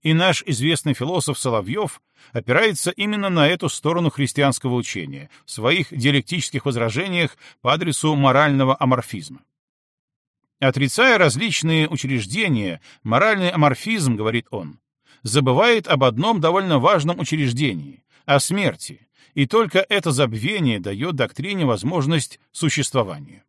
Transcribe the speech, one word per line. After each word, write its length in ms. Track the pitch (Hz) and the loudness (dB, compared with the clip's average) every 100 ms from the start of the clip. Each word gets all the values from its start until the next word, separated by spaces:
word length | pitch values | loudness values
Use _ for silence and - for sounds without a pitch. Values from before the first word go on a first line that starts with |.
И 100 | 156 | 2
наш 280 | 160 180 160 - | 2 2 0 -2
известный 480 | 127 143 165 156 | -2 0 -2 -2
философ 440 | 131 131 180 147 135 | -2 -2 -2 -4 -4
Соловьев 640 | 131 113 95 175 196 - _ _ - | -2 -2 -2 -4 -4 -8 _ _ -12
опирается 600 | 123 110 135 220 175 175 | -10 0 2 2 0 -6
именно 380 | 180 202 208 196 | -4 -4 -2 0
на 160 | 170 147 | 2 2
эту 220 | 175 160 | 2 -4
сторону 420 | - 147 170 170 | -2 -2 0 0
христианского 680 | - 135 - 139 123 131 123 | 0 -4 2 0 0 -2 -4
учения 540 | 117 98 113 - 147 - - | -4 -8 -10 -14 -18 -20 -16
в 60 | |
своих 360 | - 113 175 151 | -4 0 0 -2
диалектических 720 | 139 123 139 - 175 - 139 | -2 0 0 -2 -6 -4 -4
возражениях 760 | 143 113 113 113 190 175 156 - - _ | -4 -2 -2 -2 -4 -2 -2 -4 -20 _
по 140 | 120 | -2
адресу 420 | 156 175 139 156 151 | 0 -2 -2 0 2
морального 580 | 139 131 151 139 131 127 | 4 4 4 2 2 2
аморфизма. 600 | 123 127 - 104 76 65 _ _ _ _ _ _ _ _ _ _ _ _ | 2 2 0 -12 -12 -18 _ _ _ _ _ _ _ _ _ _ _ _
Отрицая 560 | 135 127 135 - 262 226 | 0 2 0 4 4 6
различные 720 | 165 120 208 147 160 160 156 | 4 2 -2 -2 2 2 2
учреждения, 880 | 151 135 131 98 160 208 123 98 80 - - | -2 -2 -4 -2 -2 0 0 -2 -8 -14 -12
моральный 460 | 107 120 208 208 180 | 0 2 2 2 0
аморфизм, 680 | - 147 - 208 226 139 110 | 2 2 2 -4 -2 0 0
говорит 320 | 107 113 - | 0 -2 -4
он, 300 | 107 80 76 _ _ _ _ | -12 -12 -16 _ _ _ _
забывает 680 | - 123 131 127 226 226 170 | -2 0 2 4 4 2 0
об 160 | 143 131 | 2 2
одном 340 | 113 196 220 | 2 0 2
довольно 400 | 160 185 190 147 | 2 2 2 2
важном 400 | 147 196 151 175 | 4 2 0 -4
учреждении, 800 | 165 156 135 120 147 90 71 - _ _ - | -4 -2 -2 0 -2 -4 -10 -20 _ _ 2
о 140 | 143 | 2
смерти, 680 | - 190 180 95 - 139 _ _ _ | 2 0 -2 -4 -14 -18 _ _ _
и 120 | - 139 | -2 2
только 340 | 220 214 185 | 2 2 0
это 320 | 190 202 165 | 2 0 0
забвение 680 | 135 135 110 127 208 143 107 | 0 0 0 -4 0 0 -2
дает 340 | 95 98 160 | -4 -6 -6
доктрине 520 | 151 113 - 175 196 151 | -2 -4 -4 -8 -2 0
возможность 760 | 107 117 175 135 160 - - _ | 0 -2 -2 0 0 -2 -12 _
существования. 880 | - 160 151 131 135 101 78 69 - | -4 -2 0 -2 -2 -2 -6 -16 -20